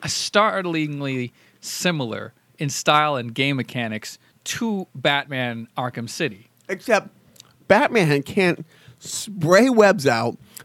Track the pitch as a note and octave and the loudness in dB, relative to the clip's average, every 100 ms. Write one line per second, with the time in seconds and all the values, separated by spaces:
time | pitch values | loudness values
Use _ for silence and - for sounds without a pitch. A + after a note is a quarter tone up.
0 | - - - G#3 G#3+ F#3+ F3+ E3 D3+ C#3+ | -6 -6 -2 2 2 0 -2 -4 -4 -6
1 | C#3 C3 B2 - _ _ - - F3+ D#3+ | -6 -4 -6 -10 _ _ -14 -6 -2 -2
2 | A#2+ G#2+ A2 - _ - D3 - - D3+ | -4 -6 -10 -16 _ -10 -8 -4 2 2
3 | D3+ C#3 A#2+ A#2 C3+ C3+ A2 B2+ A#2 G#2+ | 2 0 -4 -2 0 -2 -4 -6 -6 -6
4 | - - _ _ - - A#3 G3+ F3+ C#3 | -10 -18 _ _ -12 -6 -4 -4 -8 -4
5 | D3 C#3+ C#3 C3+ B2 A#2 A#2 - B2 - | 0 0 -2 -4 -4 -6 -10 -6 -6 -6
6 | A#2 - D3+ G2 _ _ - G3 - G3+ | -10 -6 -6 -6 _ _ -12 -8 0 0
7 | - _ _ _ _ _ - G3+ C#4+ A#3 | 0 _ _ _ _ _ 2 4 4 4
8 | D#3+ C#3+ - G3 F3+ - D#3+ _ - - | 4 2 0 0 2 0 -6 _ -20 -20
9 | - - - G3 D#3 F#3+ C4 A#3 G3+ F#3 | -12 -12 -10 -4 4 6 6 6 6 6
10 | C3+ A#2 A#2 - _ - | 2 2 0 -4 _ -20